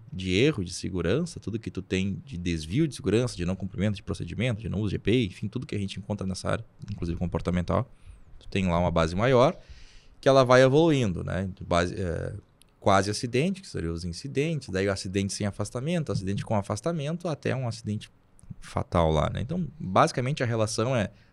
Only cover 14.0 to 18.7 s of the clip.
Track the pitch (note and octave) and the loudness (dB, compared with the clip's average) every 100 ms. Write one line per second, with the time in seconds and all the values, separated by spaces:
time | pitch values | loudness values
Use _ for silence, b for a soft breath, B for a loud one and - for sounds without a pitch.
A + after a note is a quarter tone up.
14 | F2 E2 C#3 C#3 D#3 D#3 - F#2 G2 F#2+ | -6 -8 -6 -2 -2 -2 -4 0 0 0
15 | G2 G2 G2 - G#2 - G#2 A#2+ C#3+ F3 | -2 0 0 -2 -4 -4 -6 -6 -4 -2
16 | C#3 G2+ F#2+ G2+ - G#2+ G2 G#2 E3 E3+ | -2 -2 -2 -4 -2 -2 0 -2 -2 -2
17 | C#3+ F3 F3+ C#3+ - A#2+ A#2+ A2 G#2+ G#2+ | -4 -4 -4 -4 -2 -2 -4 -4 -4 -6
18 | - _ _ - - - - | -8 _ _ -20 -18 -16 -8